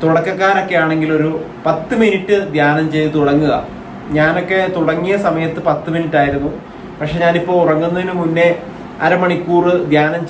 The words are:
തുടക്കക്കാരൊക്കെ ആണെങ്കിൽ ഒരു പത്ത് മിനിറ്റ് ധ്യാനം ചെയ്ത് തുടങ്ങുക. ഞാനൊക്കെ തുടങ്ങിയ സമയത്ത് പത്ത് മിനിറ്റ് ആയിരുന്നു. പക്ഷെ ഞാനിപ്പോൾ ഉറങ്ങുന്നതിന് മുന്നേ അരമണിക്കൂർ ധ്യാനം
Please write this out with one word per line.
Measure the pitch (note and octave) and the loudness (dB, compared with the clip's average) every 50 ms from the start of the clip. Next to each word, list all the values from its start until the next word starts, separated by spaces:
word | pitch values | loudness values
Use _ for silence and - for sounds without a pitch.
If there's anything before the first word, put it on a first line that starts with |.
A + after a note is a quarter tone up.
തുടക്കക്കാരൊക്കെ | D#3+ D#3+ D#3+ E3 D#3+ F#3+ F#3+ F#3 F#3+ G3 G3 F#3+ F#3+ F#3 F3+ E3 | 0 2 2 2 0 -2 0 2 2 2 2 2 0 0 0 2
ആണെങ്കിൽ | D#3+ D#3+ D#3+ D#3+ D#3 D#3 D#3 D3+ | 2 2 0 0 0 0 2 2
ഒരു | D3+ D#3+ D#3 - - - - - - | 0 0 -2 -4 -8 -10 -10 -4 -2
പത്ത് | D#3+ D#3 - - - B3 A3 | -2 -2 -2 -2 -2 0 2
മിനിറ്റ് | A3 G#3 F#3+ F#3+ F#3+ - G#3 G3 E3+ D3 D3 | 2 2 2 0 0 0 0 0 0 0 0
ധ്യാനം | D3+ D3 D3 D3+ D#3 D#3+ D#3 D#3 | 2 2 2 2 2 0 0 0
ചെയ്ത് | D#3 D#3 D3+ D3+ D3+ | 0 0 0 0 2
തുടങ്ങുക. | C#3+ C#3+ C#3+ D3 D#3 C#3+ A#2+ - - - - - - - - - - - D3 D3+ | 2 2 2 2 2 2 0 -2 -4 -6 -12 -14 -16 -16 -16 -14 -8 -2 0 2
ഞാനൊക്കെ | D3+ D#3+ E3+ F3+ F3 F3+ F#3+ F#3+ F#3+ F3+ F3+ | 2 2 0 0 -2 0 0 0 0 0 0
തുടങ്ങിയ | E3+ D#3 D#3 D#3 E3 F3 F#3+ G3+ G3+ G3 | 0 0 0 0 0 0 0 0 0 0
സമയത്ത് | E3+ D#3+ E3 E3 D#3+ - D#3+ - E3 | 0 0 0 -2 -4 -4 -2 -2 -2
പത്ത് | D3 D3+ - E3 E3 | -2 -2 -2 -4 -4
മിനിറ്റ് | E3+ E3 D3+ D#3 D3 | -2 -2 0 2 2
ആയിരുന്നു. | C#3+ C#3+ C#3 C#3 C#3+ - - - - - - - - - - - | 2 2 0 -2 -4 -4 -6 -8 -12 -16 -16 -16 -16 -14 -10 -8
പക്ഷെ | D3+ D3+ D#3+ E3+ E3+ | -6 -4 -2 0 2
ഞാനിപ്പോൾ | E3+ E3+ E3+ E3+ F#3 F3+ F3 E3 | 2 2 2 0 0 2 2 4
ഉറങ്ങുന്നതിന് | D#3 D#3 D#3 E3 E3+ F3 F3+ F3+ F#3 F#3 F3 | 2 2 2 0 0 -2 -2 -2 -2 -2 -2
മുന്നേ | E3+ D#3+ D#3+ E3+ E3+ F3 E3+ - - - - - - - - - D3 E3 | -2 0 2 2 4 2 2 0 -6 -12 -14 -14 -14 -14 -6 -2 0 2
അരമണിക്കൂർ | F3+ F3+ F#3 F3 E3 D3+ - E3 F3 E3+ E3 F3 F3+ F3+ E3 D3 D3 | 2 2 2 0 0 0 0 2 2 4 4 4 2 2 2 2 2
ധ്യാനം | D3 D3+ D#3 E3 E3+ D#3+ | 2 2 2 0 -2 -4